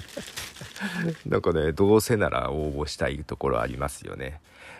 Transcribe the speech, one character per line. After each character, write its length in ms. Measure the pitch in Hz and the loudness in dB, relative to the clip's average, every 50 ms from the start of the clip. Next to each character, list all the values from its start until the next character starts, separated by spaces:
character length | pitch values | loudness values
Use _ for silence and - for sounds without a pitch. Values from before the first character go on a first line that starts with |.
| - - - - - - - - - - - - - - - - - 208 175 175 170 170 160 - - | -6 -8 -10 -12 -12 -10 -10 -10 -10 -10 -12 -14 -14 -14 -10 -8 -6 -4 -4 -2 -2 -2 -2 -4 -2
<laughs> 0 | |
な 120 | - - 98 | 0 0 2
ん 20 | |
か 120 | - 92 82 | 4 2 2
ね、 200 | 80 76 80 80 | 4 2 2 4
ど 220 | 78 98 98 107 | 4 6 8 8
う 60 | 110 - | 8 6
せ 140 | - 117 | 6 4
な 120 | 104 95 69 | 4 2 2
ら 220 | - 64 62 65 | 2 0 0 0
応 340 | 69 78 76 76 67 71 76 | -2 -2 -2 -2 -2 -2 -4
募 20 | |
し 100 | 73 - - | -4 -4 -2
た 100 | 76 65 | -2 -2
い 160 | 69 71 73 | -2 -4 -6
と 120 | - 69 | -8 -6
こ 140 | - - 69 | -2 0 2
ろ 100 | 62 57 | 2 2
あ 60 | 58 | 0
り 120 | 62 62 64 | -2 -2 -4
ま 100 | 69 71 | -4 -4
す 140 | - - - | -6 -8 -12
よ 120 | 50 50 | -12 -10
ね。 260 | - 67 65 76 76 - - - - - - - - | -8 -8 -10 -10 -12 -16 -20 -20 -20 -18 -18 -18 -18